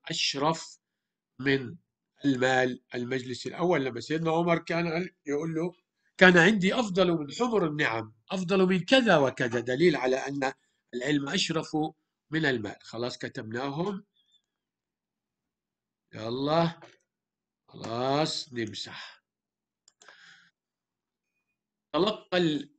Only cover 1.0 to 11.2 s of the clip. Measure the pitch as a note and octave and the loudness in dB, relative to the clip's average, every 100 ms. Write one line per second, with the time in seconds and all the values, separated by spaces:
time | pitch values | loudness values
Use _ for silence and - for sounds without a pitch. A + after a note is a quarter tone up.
1 | _ _ _ - C3 C3+ B2 - _ _ | _ _ _ -6 0 0 -2 -12 _ _
2 | _ _ C#3+ C3 B2+ C3 B2+ B2 _ B2 | _ _ 0 2 4 4 2 -2 _ -8
3 | A#2+ B2+ B2 A#2+ C3 - F3+ E3 C3 A#2 | -4 -4 -6 -8 -8 -2 0 2 0 -6
4 | A#2 D3+ E3 D#3+ F3 E3+ E3 E3+ E3+ D#3+ | -4 -2 0 0 2 0 0 -2 -2 -2
5 | D#3 - - C#3+ E3 D#3 F3 - _ _ | -4 -8 -6 -4 -2 -4 -4 -8 _ _
6 | _ - F#3 F3+ E3+ A3 F#3 A#3+ A3 F3+ | _ 4 8 8 6 6 2 0 0 2
7 | F#3 E3 D3 D3 A#3+ A3 E3 D3+ C#3 A2+ | 2 2 -2 -4 0 0 0 0 -2 -2
8 | A2 - - F#3+ F3+ G3 F#3 F#3 F3 C4+ | -6 -12 -8 -6 0 2 4 2 4 4
9 | A#3 E3 C3+ - B2+ A#2+ A2+ B2+ F3 C#3+ | 6 6 4 0 -2 -2 -2 2 2 2
10 | B2+ C3 C3 C#3+ C3+ C3+ _ _ _ A#2+ | 0 -2 -2 -4 -4 -4 _ _ _ -6
11 | B2+ D3+ | -2 -2